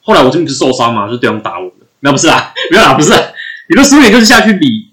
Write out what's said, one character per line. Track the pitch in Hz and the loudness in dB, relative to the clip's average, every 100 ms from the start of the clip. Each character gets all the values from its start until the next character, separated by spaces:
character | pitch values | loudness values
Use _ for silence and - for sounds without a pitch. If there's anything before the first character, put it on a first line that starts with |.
后 | - | 0
来 | 196 | 2
我 | 131 | 2
这 | |
边 | 156 | 0
不 | 151 | -4
是 | 135 | -2
受 | 139 | -2
伤 | 127 117 | 0 -2
嘛， | 113 104 | -2 -6
就 | 120 | -4
对 | 120 | -4
方 | 107 | -4
打 | - 90 | -8 -12
我 | 92 | -14
的。 | _ _ _ | _ _ _
没 | 143 | -4
有， | |
不 | 135 | -2
是 | 160 | 0
啦， | 123 - - | -2 -4 -10
<laughs> | 523 | -2
没 | 415 | 0
有 | |
啦， | 175 | 2
不 | - | 2
是 | - | 2
啦。 | - - - - - _ | 0 -2 -12 -18 -18 _
也 | 190 | 2
不 | |
是 | 262 | 4
输 | 285 | 4
赢， | 247 | 4
就 | 233 | 4
是 | 214 | 4
下 | 233 | 2
去 | 214 | 2
理-， | 196 143 110 - | 0 0 -2 -8